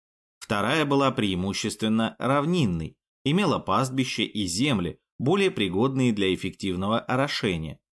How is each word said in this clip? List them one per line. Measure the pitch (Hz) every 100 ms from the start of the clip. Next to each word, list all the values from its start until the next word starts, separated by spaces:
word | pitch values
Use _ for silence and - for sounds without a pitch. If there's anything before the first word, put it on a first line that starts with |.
| _ _ _ -
Вторая | - 104 104 160 147
была | 139 135
преимущественно | 131 104 90 95 95 107 - 110 110 113 -
равнинной, | 123 143 147 180 110 85 78 - _ _
имела | 131 175 185 95
пастбище | - 101 127 131 127 -
и | 104 107 95
земли, | 87 147 107 85 - _ -
более | 123 196 190
пригодные | 185 98 92 135 135 123
для | 101 95
эффективного | 87 95 - 98 90 98 113
орошения. | - 127 143 - 110 82 78 73 _